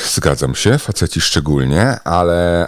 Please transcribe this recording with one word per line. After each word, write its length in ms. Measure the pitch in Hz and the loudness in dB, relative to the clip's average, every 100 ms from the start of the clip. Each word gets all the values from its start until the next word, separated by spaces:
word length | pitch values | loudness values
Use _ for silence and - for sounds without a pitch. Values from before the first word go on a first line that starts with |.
| - | -6
zgadzam 420 | - 76 71 67 65 | -2 0 0 -2 0
się, 220 | 101 139 | 0 0
faceci 440 | - - 82 - | -2 -4 -2 -2
szczególnie, 760 | - - 73 73 65 76 120 123 | -2 0 0 0 2 2 0 -2
ale, 640 | - 85 87 87 87 87 | -2 0 2 2 2 0